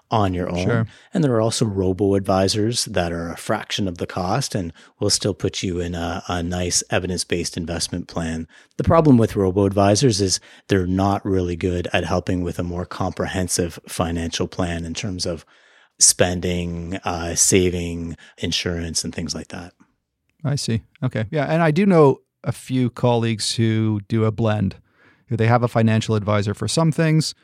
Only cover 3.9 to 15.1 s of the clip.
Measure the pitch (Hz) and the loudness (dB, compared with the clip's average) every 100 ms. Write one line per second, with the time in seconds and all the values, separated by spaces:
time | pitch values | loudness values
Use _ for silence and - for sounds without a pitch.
3.9 | 87 - - 90 113 - 110 85 - - | -6 -8 -6 -2 -2 -2 -4 -6 -10 -18
4.9 | - 104 - 107 92 98 - 98 87 87 | -4 -2 0 -2 -2 -4 -4 -4 -4 -4
5.9 | 87 85 85 - 90 85 87 90 - - | -4 -4 -6 -4 -4 -2 -2 -2 -2 -2
6.9 | 104 90 90 - 90 82 - 82 82 - | -2 -2 -4 -4 -4 -4 -6 -6 -6 -6
7.9 | 87 - - 82 82 82 - _ - - | -6 -8 -6 -6 -6 -8 -16 _ -4 2
8.9 | 165 156 123 110 104 95 92 98 98 98 | 4 6 6 6 2 0 4 2 4 4
9.9 | 104 139 98 98 - - - - 98 90 | 6 4 2 0 -2 -6 -18 -2 0 2
10.9 | 92 98 101 104 95 90 87 92 90 87 | 2 2 0 0 0 0 -2 -2 -2 -2
11.9 | 95 82 90 - 90 85 80 87 87 90 | -2 0 -2 0 -2 -2 -4 -6 -6 -8
12.9 | - 92 - 85 95 92 - 87 - - | -2 -2 0 -4 -2 -2 0 -2 -4 -8
13.9 | - 85 85 85 - 90 - 90 85 85 | -4 -2 -2 -4 -4 -4 -4 -4 -4 -6
14.9 | 82 110 | -8 -8